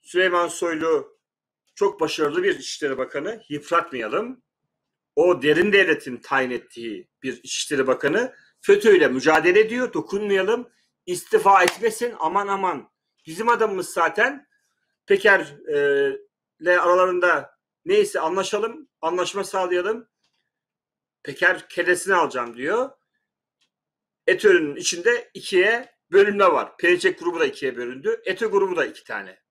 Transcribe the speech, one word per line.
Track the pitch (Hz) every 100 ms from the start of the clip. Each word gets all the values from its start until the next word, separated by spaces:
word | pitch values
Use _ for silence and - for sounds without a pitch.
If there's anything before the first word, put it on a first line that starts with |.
Süleyman | _ 175 185 175 170
Soylu | 165 175 160 165 156 - _ _ _ _ _ _
çok | - 202 -
başarılı | 156 - 147 160
bir | 190 143
İçişleri | - - 147 131
Bakanı. | 127 147 160 220 _
Yıpratmayalım. | 147 - 170 165 127 110 143 233 262 _ _ _ _ _ _ _ -
O | 175 165
derin | 143 151 202
devletin | 196 180 151 - 120
tayin | - 139 127
ettiği | 120 - - 117 98 - _
bir | 135 117
İçişleri | - - - 143 127
Bakanı | 127 143 180 233 - _ _
fetö | - - 220 190
ile | 139
mücadele | 127 131 160 165 185
ediyor. | 220 240 254
Dokunmayalım. | 180 - 196 208 196 190 240 247 _ _ _ -
İstifa | 180 - 220 196 196
etmesin. | 175 - 226 214 240 220
Aman | 160 190 202
aman. | 196 190 147 - _ _ _ -
Bizim | 165 226
adamımız | 233 220 190 170
zaten. | - 165 165 240 277 _ _ _ _ _ _ _
Peker, | 196 208 190 147 143 -
e, | 147 143 139 139 135 - _ _ _
ile | 165 180
aralarında | 170 180 185 180 175 156 139 _ _ _
neyse | 156 202 202 180
anlaşalım. | 160 185 190 208 226 247 285 _
Anlaşma | 160 180 175 196
sağlayalım. | 190 190 180 180 180 233 247 _ _ _ _ _ _ _ _ _ _ _
Peker | - 139 180 185 -
kellesini | - 175 175 180
alacağım | 190 151 127 120 117
diyor. | 139 220 269 _ _ _ _ _ _ _ _ _ _ _ _ _ -
etöl'ün | 185 208 180 151 143
içinde | - 170 196 240 -
ikiye | - - 190 196 233 262 _ _
bölünme | 190 202 202 190
var. | 143 104 _
Perinçek | 175 180 185 -
grubu | 165 165
da | 151
ikiye | - 139 120
bölündü. | 123 131 156 226
etö | - 185 220
grubu | 196 190 170
da | 143
iki | -
tane. | - 107 98 92 _